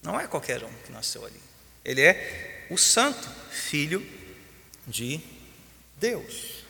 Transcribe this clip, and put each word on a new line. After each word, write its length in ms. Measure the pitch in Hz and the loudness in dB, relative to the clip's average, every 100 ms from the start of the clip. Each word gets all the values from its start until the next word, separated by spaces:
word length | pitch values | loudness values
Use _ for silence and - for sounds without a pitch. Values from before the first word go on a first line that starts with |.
Não 180 | - 208 | -4 -4
é 60 | - | -2
qualquer 360 | 151 - 120 | -4 -2 -4
um 80 | 113 117 | -4 -14
que 60 | - | -14
nasceu 340 | 123 - 110 | -8 -6 -6
ali. 160 | 104 - - - - - | -10 -16 -20 -20 -20 -12
Ele 180 | - 131 | -2 8
é 640 | 147 185 - - - - - | 8 8 0 -10 -12 -14 -4
o 80 | 175 | 4
santo 520 | - - 269 262 - - - | 6 6 4 2 -8 -12 -10
filho 540 | - - 147 147 180 196 - - - - - - - | -6 -2 0 0 -2 -4 -14 -16 -18 -20 -20 -20 -18
de 360 | - 113 120 151 - - - - - - - - | -8 -6 -4 -4 -8 -18 -20 -20 -20 -20 -20 -2
Deus. 600 | 226 226 - - - - | 0 0 -6 -10 -10 -12